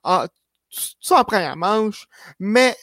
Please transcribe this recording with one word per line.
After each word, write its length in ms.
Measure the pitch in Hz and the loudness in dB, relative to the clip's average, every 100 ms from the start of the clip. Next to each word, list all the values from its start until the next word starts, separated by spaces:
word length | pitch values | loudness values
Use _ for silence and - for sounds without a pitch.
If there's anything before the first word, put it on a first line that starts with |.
en, 220 | - 180 143 | -2 -2 -2
tout 540 | - _ _ _ - - - | -10 _ _ _ -14 -14 -12
ça 200 | - 349 | 0 2
en 20 | |
première 320 | 240 214 151 143 | 2 0 -2 -4
manche. 520 | 185 220 220 - - _ - - | -2 0 -2 -6 -16 _ -20 -10
Mais, 380 | 196 233 254 - | 0 2 2 0